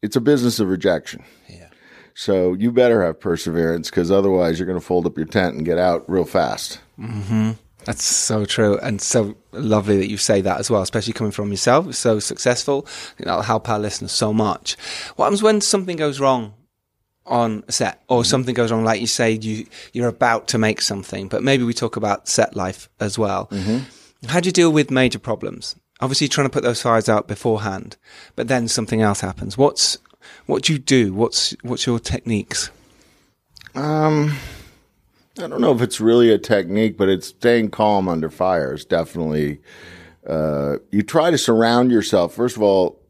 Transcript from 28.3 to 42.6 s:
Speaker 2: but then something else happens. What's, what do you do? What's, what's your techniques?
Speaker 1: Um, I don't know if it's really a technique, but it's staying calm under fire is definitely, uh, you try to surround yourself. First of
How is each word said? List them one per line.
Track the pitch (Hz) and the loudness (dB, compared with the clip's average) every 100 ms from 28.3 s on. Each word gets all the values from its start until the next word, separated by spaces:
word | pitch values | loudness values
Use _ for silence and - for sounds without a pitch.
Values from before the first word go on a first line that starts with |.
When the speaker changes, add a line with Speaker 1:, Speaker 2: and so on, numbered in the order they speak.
| - | -8
Speaker 2:
but | 117 | -2
then | 131 117 | -2 0
something | - 110 110 | -4 -2 0
else | 107 101 | 0 0
happens. | 95 95 101 101 | -6 -8 -10 2
What's, | 143 - - - _ _ - - - | 2 2 -2 -2 _ _ -20 -20 -4
what | - | -2
do | - | 0
you | 151 | -2
do? | - 131 107 | 2 2 4
What's, | 92 113 - - - | 2 0 0 -4 -6
what's | 120 120 - | -8 -4 -2
your | 117 | -2
techniques? | - 120 - 107 - - - - _ _ _ _ _ _ _ - - 127 | -2 -6 -2 -4 -2 -8 -8 -12 _ _ _ _ _ _ _ -20 -16 -6
Speaker 1:
Um, | 147 156 156 151 147 143 - - - _ _ _ _ _ _ - | -2 0 2 2 0 -4 -8 -16 -20 _ _ _ _ _ _ -14
I | 262 | -10
don't | - | -2
know | 220 | 2
if | 123 | 2
it's | 123 - | 0 2
really | 110 117 117 | 4 6 8
a | 104 | 6
technique, | - 104 87 98 110 98 | 4 0 2 0 0 2
but | 98 | 2
it's | 95 - | 2 -4
staying | _ 120 120 110 | _ 2 4 2
calm | - 107 101 92 | 0 2 2 0
under | 82 80 | -2 -4
fire | - 92 90 67 | -2 0 0 -2
is | 73 - | -6 -2
definitely, | 87 80 87 80 76 73 73 - - - - - _ - | -2 -2 -4 -2 0 -2 -4 -14 -20 -20 -20 -20 _ -6
uh, | 80 78 73 71 71 _ | -2 -2 -2 -2 -4 _
you | 101 | -2
try | 104 160 165 | 2 2 2
to | 151 | 2
surround | - 113 113 120 127 | 2 4 4 4 4
yourself. | 117 95 101 87 | 4 4 2 2
First | - 123 | 0 -4
of | 117 | 2